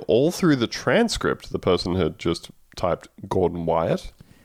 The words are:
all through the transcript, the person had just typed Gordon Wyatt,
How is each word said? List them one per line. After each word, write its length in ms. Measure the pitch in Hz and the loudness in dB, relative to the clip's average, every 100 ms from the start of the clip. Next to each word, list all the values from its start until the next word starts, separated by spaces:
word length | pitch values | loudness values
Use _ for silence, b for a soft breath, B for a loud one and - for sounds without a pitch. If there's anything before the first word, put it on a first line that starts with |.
| - | 2
all 240 | 110 151 | 2 2
through 260 | - 175 139 | 2 2 2
the 100 | 110 | 0
transcript, 840 | - - 160 233 - 76 - - | -4 0 2 2 0 -2 -4 -4
the 80 | - | -4
person 360 | - 87 92 92 | 2 2 2 0
had 240 | 80 - | 0 -2
just 300 | 87 82 - - _ - | -4 -4 -6 -20 _ -4
typed 320 | 90 80 - - 98 | -2 -2 -6 -16 -4
Gordon 360 | 95 87 87 82 | 0 0 0 -2
Wyatt, 460 | 82 90 185 - - b b | 0 0 -2 -6 -18 b b